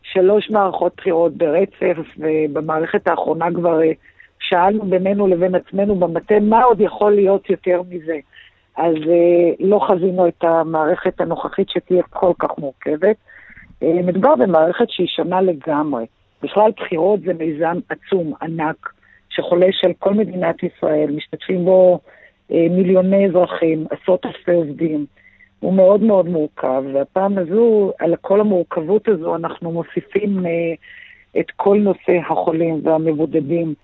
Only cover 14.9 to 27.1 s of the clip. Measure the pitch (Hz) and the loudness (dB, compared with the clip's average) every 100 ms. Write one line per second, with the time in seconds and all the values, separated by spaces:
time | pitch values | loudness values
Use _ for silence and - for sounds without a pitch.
14.9 | - 175 - 160 185 190 156 147 147 151 | -2 -4 -4 -2 0 0 -2 -4 -4 -2
15.9 | 127 117 _ _ _ 143 196 214 - - | -6 -8 _ _ _ -4 2 2 0 -8
16.9 | 165 180 208 165 170 160 147 165 175 - | -2 0 0 -2 -4 -4 -2 -4 -4 -8
17.9 | 156 - 190 160 - 160 165 156 160 - | -14 -4 -4 -4 -8 -8 -6 -6 -6 -14
18.9 | _ _ _ _ - - 175 185 190 180 | _ _ _ _ -8 -2 2 2 2 -2
19.9 | 170 196 208 208 180 165 170 175 _ 160 | 0 0 0 -2 -2 -4 -2 -8 _ -2
20.9 | 151 151 151 - 156 - 185 175 185 185 | 0 -2 -4 -10 -14 -6 -2 4 6 6
21.9 | 175 _ - - _ _ 170 165 180 185 | 4 _ -20 -20 _ _ 0 2 2 4
22.9 | 190 185 196 196 170 175 175 165 160 156 | 2 4 2 2 2 0 0 -2 -2 -4
23.9 | - - 180 185 165 - 175 151 135 165 | -6 -2 -2 -2 -10 -2 0 0 -4 -4
24.9 | 151 147 _ _ _ _ _ 180 190 185 | -4 -8 _ _ _ _ _ -2 4 6
25.9 | 202 220 196 170 170 151 - 139 131 135 | 6 4 2 2 -2 -4 -4 -4 -2 -2
26.9 | 139 139 | -4 -2